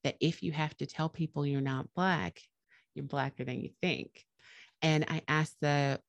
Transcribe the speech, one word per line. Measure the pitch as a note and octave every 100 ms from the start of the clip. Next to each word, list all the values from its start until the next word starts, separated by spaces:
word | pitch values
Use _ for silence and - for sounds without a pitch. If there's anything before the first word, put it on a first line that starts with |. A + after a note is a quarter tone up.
that | C3+ -
if | D#3 -
you | F3
have | D3+ D#3 -
to | C#3+
tell | - D#3+
people | - D#3 - C#3+
you're | C#3
not | C#3 C3 -
Black, | - F#3 E3+ E3+ - - _ _ - _
you're | D3+
Blacker | C#3+ C#3+ C3+ -
than | B2+ B2+
you | - _
think. | F3+ C#3 - - _ _ - - - _
And | D#3+ D#3 -
I | D#3+ -
asked | D3+ D#3 -
the | D3 C#3+ C#3 C#3